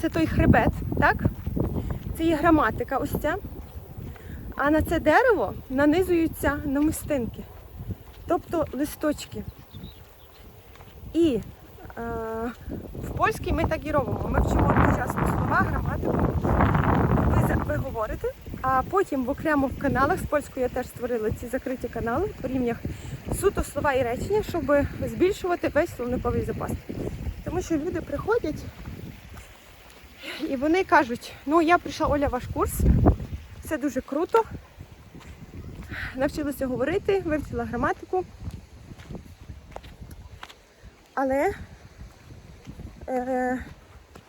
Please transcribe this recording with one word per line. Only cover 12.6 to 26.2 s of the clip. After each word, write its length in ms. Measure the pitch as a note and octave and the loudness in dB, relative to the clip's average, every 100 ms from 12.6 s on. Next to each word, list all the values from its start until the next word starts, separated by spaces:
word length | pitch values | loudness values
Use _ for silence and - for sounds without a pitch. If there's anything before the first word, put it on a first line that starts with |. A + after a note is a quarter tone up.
| - - - - - | -10 -10 -10 -10 -8
в 100 | - | -2
польській 360 | F#4 A4 F#4 | 0 0 -2
ми 100 | D4+ | 0
так 220 | E4+ D#4+ C#4 | 0 0 0
і 60 | |
робимо. 380 | D4+ A3 - - | 0 0 -2 0
Ми 100 | C4+ | 2
вчимо 300 | - - - | 4 4 6
одночасно 580 | B3+ C#4 - B3+ - - | 6 6 4 0 0 0
слова, 380 | - - D#4+ G4 | 2 2 2 2
граматику. 480 | - - D4 - - - - - - - - - - - - - | 0 -2 -2 0 2 2 2 2 4 4 4 4 4 4 4 4
Ви 200 | - B3 | 4 4
за-, 160 | - - | 2 0
ви 80 | D4 | -2
говорите, 520 | C5+ A3+ G#3+ - A#4 - - - | -2 -4 -4 -4 -4 -6 -10 -4
а 200 | C4 C4 B3+ | 2 2 2
потім 360 | F#4+ F#4+ C#4 A#3+ | 2 2 0 -2
в 40 | |
окремо 380 | C#4 D#4+ D4 C4+ | -2 2 2 2
в 120 | - | 0
каналах, 400 | C#4 A#3+ C#4 F4+ | 0 2 2 2
з 60 | - | 0
польською 380 | D4+ C#4+ - | -2 -2 -4
я 60 | B3 | -2
теж 180 | - B3 | -2 -6
створила 440 | - A#3 A#3+ G#3+ | -6 -4 -2 -2
ці 160 | - A#3+ | -4 -4
закриті 400 | B3+ C4 B3+ A#3+ | -6 -4 -6 -6
канали 360 | A#3 A3 A#3 G#4 - | -4 -2 0 -2 -4
по 60 | C4 | -4
рівнях 300 | C4 A#3+ A3+ - - - - - - | -2 -2 -2 -6 -8 -10 -10 -6 0
суто 240 | F#4 - | 0 0
слова 300 | - - D4 | -4 0 0
і 100 | C4 | 2
речення, 400 | A#3+ B3+ - G#4 G4+ | 0 -2 0 0 0
щоб 220 | F4 C4+ C#4+ C4+ - C4 | -2 2 4 2 -2 -6
збільшувати 600 | A3 F4+ G#4 F#4 F4 D4+ | 2 2 2 0 0 0
весь 280 | C#4+ E4+ - | 2 0 -2
словниковий 460 | B3 B3 | -4 -2